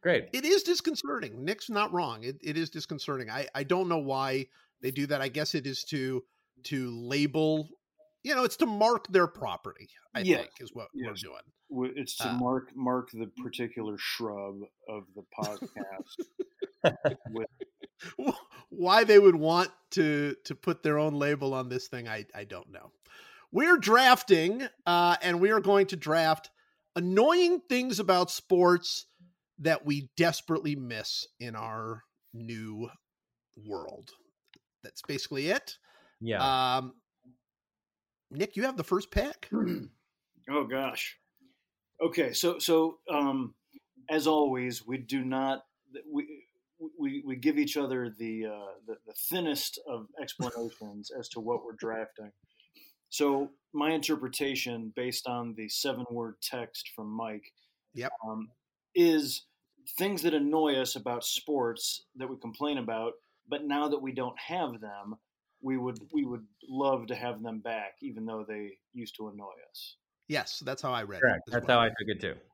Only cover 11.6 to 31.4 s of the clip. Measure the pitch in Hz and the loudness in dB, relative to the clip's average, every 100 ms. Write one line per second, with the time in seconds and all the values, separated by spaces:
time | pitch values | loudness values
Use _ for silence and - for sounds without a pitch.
11.6 | _ 131 127 131 127 - 110 123 123 131 | _ -6 -4 -6 -8 -6 -4 0 0 0
12.6 | 127 127 123 127 120 113 110 - 127 - | -2 -6 -2 -2 -4 -10 -12 -10 -12 -8
13.6 | 120 117 107 101 - - 113 101 98 98 | -8 -6 -10 -8 -6 -6 -6 -6 -10 -12
14.6 | 101 _ - 107 92 104 95 - 196 208 | -16 _ -12 -12 -12 -20 -16 -8 -8 -8
15.6 | 240 226 - 190 - - - - 381 _ | -12 -12 -12 -12 -14 -12 -14 -10 -14 _
16.6 | - _ 160 - 143 131 117 110 113 _ | -14 _ 0 2 -4 -4 -10 -8 -8 _
17.6 | - _ - _ 170 - 269 - - - | -20 _ -20 _ -16 -4 -4 -4 -10 -20
18.6 | - - 175 208 220 202 202 170 156 170 | -18 -4 6 6 12 12 12 10 6 4
19.6 | 185 - _ - 156 147 147 135 - 135 | 4 -2 _ 2 4 4 0 -4 -10 -6
20.6 | - 165 156 147 151 147 143 147 139 131 | -4 -2 0 2 2 2 0 0 0 -2
21.6 | 127 127 - 123 117 110 101 - 101 92 | -4 -6 -6 -10 -8 -8 -8 -12 -12 -14
22.6 | - 92 - _ _ - - - _ 190 | -14 -20 -20 _ _ -20 -20 -20 _ 2
23.6 | 320 349 196 233 262 247 - 175 165 226 | 6 6 8 8 10 8 8 6 6 0
24.6 | 262 _ - 175 175 175 180 175 196 220 | -6 _ 2 4 6 4 2 4 4 4
25.6 | 190 202 196 185 151 165 160 156 - _ | 6 6 6 0 2 4 4 2 -2 _
26.6 | _ _ _ 175 180 190 269 349 349 349 | _ _ _ -4 2 6 6 6 6 2
27.6 | - 254 254 202 196 180 175 - _ 180 | 0 0 0 -2 4 4 4 -2 _ 6
28.6 | 175 175 - - - _ - _ _ _ | 8 6 2 -8 -10 _ -20 _ _ _
29.6 | 156 156 147 143 135 - 165 151 - 160 | 0 0 0 -4 -4 2 2 2 -4 -2
30.6 | 151 147 123 110 107 - - _ | -2 -4 -6 -8 -6 -6 -8 _